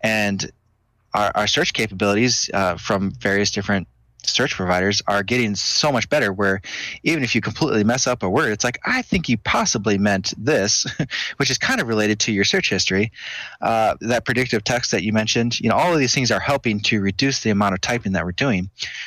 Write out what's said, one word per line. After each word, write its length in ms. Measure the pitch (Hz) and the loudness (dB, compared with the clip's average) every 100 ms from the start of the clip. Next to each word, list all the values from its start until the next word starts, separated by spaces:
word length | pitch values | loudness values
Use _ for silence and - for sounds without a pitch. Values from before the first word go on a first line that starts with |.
and 500 | 110 110 104 98 - - _ _ _ _ _ | -2 0 0 -2 -6 -12 _ _ _ _ _
our, 160 | 101 104 - | -2 0 0
our 100 | 104 | 0
search 260 | - - | 0 0
capabilities, 760 | - 110 92 104 104 123 120 - | -2 -4 0 0 2 2 0 -2
uh, 240 | 98 95 87 | 0 0 -2
from 340 | - 101 98 | -2 0 -2
various 400 | - 104 98 101 | -2 0 0 0
different 340 | - 98 101 - _ _ _ | -2 -2 -2 -4 _ _ _
search 300 | - - 131 - | -4 -2 -2 -2
providers 460 | 92 90 95 101 - | 0 2 2 0 0
are 160 | 101 | -2
getting 320 | 98 123 117 101 | 0 0 0 -2
so 360 | - - 156 | -2 0 2
much 160 | 131 107 | 0 0
better, 240 | 151 110 | 2 2
where 300 | 95 101 95 - - - - | 2 0 0 -4 -10 -10 -6
even 180 | - 160 | -2 0
if 140 | 120 117 | 0 0
you 60 | |
completely 420 | 107 - 151 110 | -2 0 0 2
mess 240 | 104 120 127 | 2 2 0
up 160 | 123 | -2
a 60 | 98 | 0
word, 220 | 107 147 | 0 0
it's 100 | 104 | 0
like, 160 | 123 - - | -2 -4 -2
"I 160 | 254 | -4
think 260 | 240 196 160 | -2 -2 0
you 100 | 117 | -2
possibly 600 | - 220 226 120 107 101 | 0 0 0 0 0 2
meant 360 | 104 98 98 - | 2 0 -2 -4
this," 480 | 110 143 101 - - - 143 | 0 2 2 0 -2 -4 -4
<laughs> 260 | - - - | -4 -6 -2
which 120 | 135 | -2
is 80 | 131 | 0
kind 240 | - 254 | 0 0
of 60 | 131 | 0
related 280 | 110 107 107 | 2 2 2
to 100 | - | 0
your 140 | 104 98 | 2 2
search 240 | 95 - | 2 0
history. 420 | 95 - 95 110 - - - - - | 0 0 0 0 -4 -12 -12 -14 -6
Uh, 340 | - 113 110 78 | 0 2 2 0
that 240 | 110 120 | 0 0
predictive 400 | - 120 127 113 | 0 0 0 0
text 280 | - 120 - | 0 0 0
that 120 | 110 | 0
you 80 | 95 | 0
mentioned, 480 | 107 107 120 117 120 | 0 2 0 0 0
you 80 | 117 | 0
know, 60 | 110 | 2
all 160 | 170 | 4
of 80 | 170 | 4
these 140 | 127 | 2
things 180 | 139 123 | 2 2
are 80 | 104 | 0
helping 400 | - 139 120 104 | 0 0 0 0
to 200 | - 110 | 0 0
reduce 400 | 98 95 139 135 | 0 0 0 0
the 80 | 113 | 0
amount 240 | 101 101 | 2 2
of 80 | 92 | 0
typing 320 | - 120 104 | -2 -2 -2
that 100 | 95 | -2
we're 80 | 85 | -2
doing. 380 | 90 139 98 95 - - - | -2 0 0 -2 -8 -12 -10